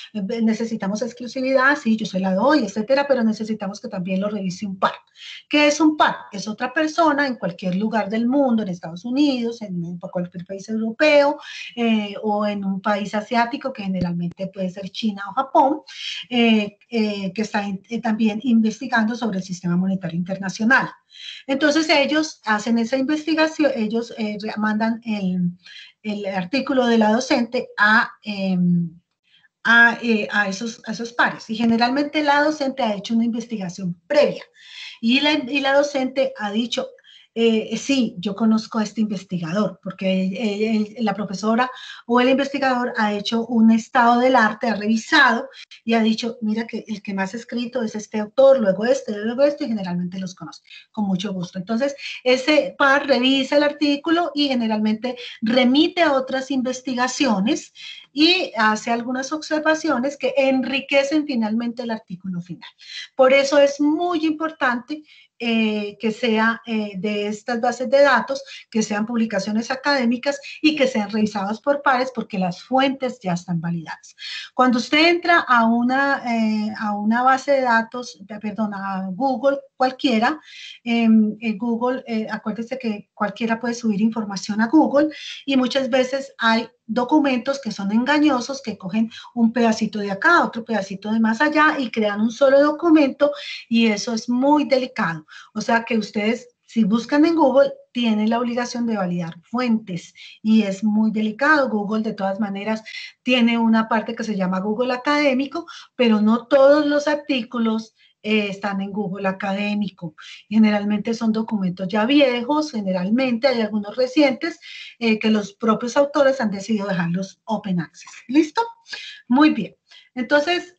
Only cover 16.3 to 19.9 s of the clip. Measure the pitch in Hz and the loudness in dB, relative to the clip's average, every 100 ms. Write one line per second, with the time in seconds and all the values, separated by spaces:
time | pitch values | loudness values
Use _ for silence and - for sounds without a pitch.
16.3 | 247 233 220 208 - _ 233 214 202 196 | 2 4 4 0 -8 _ -2 -2 -4 -6
17.3 | 180 214 214 202 190 - 233 226 214 220 | -6 -4 -4 -4 -8 -8 -6 -4 0 0
18.3 | 214 262 226 220 - 247 240 220 240 226 | 0 2 2 2 -2 -2 0 0 -2 -4
19.3 | 185 185 175 175 175 190 | -4 -6 -6 -2 0 0